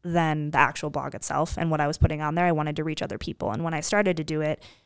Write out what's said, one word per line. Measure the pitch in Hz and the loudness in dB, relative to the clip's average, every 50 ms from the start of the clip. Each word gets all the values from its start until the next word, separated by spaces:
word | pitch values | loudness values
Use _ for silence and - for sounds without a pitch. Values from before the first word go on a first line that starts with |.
| _ | _
than | 180 170 170 165 160 151 156 151 147 | 0 2 2 2 2 2 0 -2 0
the | 156 147 | 4 6
actual | 147 123 147 - - 151 | 4 4 4 -2 -6 -4
blog | 139 151 139 139 - | -4 -4 -6 -6 -8
itself | - - - 151 143 160 - - - | -6 -6 -2 0 0 0 -2 -2 -2
and | 170 165 | 0 0
what | 156 151 | 2 2
I | 147 147 | 0 0
was | 156 - | 2 2
putting | - 160 156 151 | 2 2 2 0
on | 151 151 156 | -2 -2 0
there. | 170 175 | 2 2
I | 180 170 | 4 2
wanted | 151 151 151 147 151 | 2 0 -2 -2 -4
to | 156 | -4
reach | 160 156 - | -4 -4 -4
other | - 98 101 110 | -6 -6 -6 -8
people. | - - - _ - - | -8 -8 -8 _ -4 -4
And | 107 113 165 | -2 -2 -2
when | 165 165 | -2 -4
I | 151 | -2
started | 156 - - 208 208 190 180 160 | -2 0 2 2 4 2 2 0
to | 156 | -2
do | 151 156 151 | -4 -2 -2
it, | 156 151 156 - - - - _ _ | 0 -2 -2 -4 -8 -20 -20 _ _